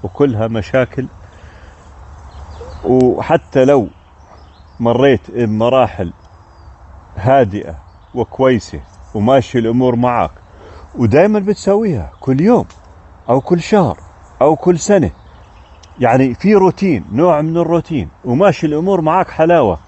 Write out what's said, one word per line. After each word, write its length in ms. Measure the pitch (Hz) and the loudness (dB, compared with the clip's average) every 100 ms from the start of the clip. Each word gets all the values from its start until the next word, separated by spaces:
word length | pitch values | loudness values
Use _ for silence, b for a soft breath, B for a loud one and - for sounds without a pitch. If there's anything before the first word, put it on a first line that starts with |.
وكلها 460 | 101 - 143 107 113 | -12 -2 -2 0 -4
مشاكل، 580 | 113 95 131 123 - 127 - B B B B B B B - - - - - - - - - | -4 -2 -2 -2 -6 -10 -14 B B B B B B B -20 -20 -20 -20 -20 -20 -18 -18 -10
وحتى 800 | - 127 123 101 - 160 - 139 | 0 2 2 0 -2 -2 0 2
لو 240 | 131 143 101 - _ - - - - - - - | 4 2 0 -10 _ -20 -20 -20 -20 -20 -20 -4
مريت 500 | 117 120 139 120 - | -2 2 2 2 -2
بمراحل 800 | 110 117 107 117 131 117 - 87 - - - - - - - - - - - | -4 -4 0 0 2 0 -2 -10 -10 -20 -20 -20 -20 -20 -20 -20 -20 -18 -6
هادئة 580 | 101 139 113 101 80 80 - - - | 0 2 2 -2 -10 -16 -20 -20 -14
وكويسة 680 | 127 113 - 131 120 - 76 - - - | -8 -8 0 2 2 -4 -16 -16 -20 -12
وماشي 440 | 110 107 135 113 127 | -4 2 2 2 -2
الأمور 380 | 113 120 127 120 | 0 0 0 0
معك، 340 | 123 120 82 - - B B B B | 0 0 -4 -6 -20 B B B B
ودايما 440 | - 117 135 202 214 | -4 2 4 4 2
بتساويها 760 | 196 202 - 202 220 131 73 - | -2 -4 -2 -2 -2 -4 -8 -10
كل 200 | - 131 | -4 0
يوم 260 | 190 233 92 - - - - - - | 2 2 -2 -14 -20 -20 -20 -18 -2
أو 120 | 131 | -2
كل 200 | - 175 | 0 -4
شهر 380 | - 208 147 76 - - - - | 0 0 0 -4 -14 -20 -20 0
أو 140 | 139 160 | 0 2
كل 220 | 180 170 | 0 -2
سنة، 320 | - 202 110 - - - - - - - - - | 2 0 0 -4 -20 -20 -20 -20 -20 -20 -20 -4
يعني، 340 | 123 127 135 | 0 2 2
في 200 | 113 190 | 0 2
روتين، 500 | 208 185 - 196 123 - | 4 2 0 -2 -2 -4
نوع 280 | 104 175 151 | 0 2 2
من 160 | 156 165 | 0 -2
الروتين، 520 | 165 170 - 156 - _ | 0 -2 -2 -6 -6 _
وماشي 420 | - 123 196 - 156 | -4 2 2 2 -4
الأمور 340 | 147 180 190 | -2 -2 0
معك 300 | 156 180 180 | 0 -2 -2
حلاوة 480 | - 160 170 113 82 | -2 2 4 2 -2